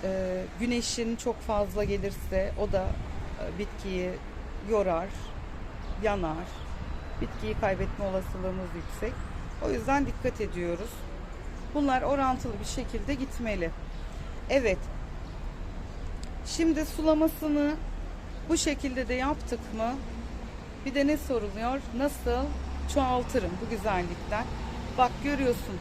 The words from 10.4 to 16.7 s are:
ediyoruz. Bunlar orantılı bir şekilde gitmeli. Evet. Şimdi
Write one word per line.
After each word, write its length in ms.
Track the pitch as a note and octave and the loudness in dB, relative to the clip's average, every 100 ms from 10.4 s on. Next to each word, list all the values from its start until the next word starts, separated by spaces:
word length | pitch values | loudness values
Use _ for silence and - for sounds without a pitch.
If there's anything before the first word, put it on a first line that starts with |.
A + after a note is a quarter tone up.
ediyoruz. 500 | G3 F3 E3+ E3+ G#3+ - - - - - - - - | -2 0 -2 -2 -4 -6 -8 -8 -8 -8 -8 -6 -2
Bunlar 280 | D4 C#4+ B3+ | 2 4 4
orantılı 500 | - C#4 C4 B3+ B3 G3+ | 4 4 4 2 0 -2
bir 40 | |
şekilde 500 | G3 - A#3 A3 G#3+ | -2 -2 -2 -2 0
gitmeli. 560 | C#4 C4 - A#3 G3 E3 - - - - - - - - | 0 -2 -2 0 0 0 -2 -6 -6 -6 -6 -6 -6 2
Evet. 280 | C4+ A#3 F#3 - - - - - - - - - - - - - - - - - | 4 6 2 0 -4 -6 -6 -6 -6 -6 -6 -6 -6 -8 -6 -6 -4 -6 -6 -4
Şimdi 400 | - E4 | 2 4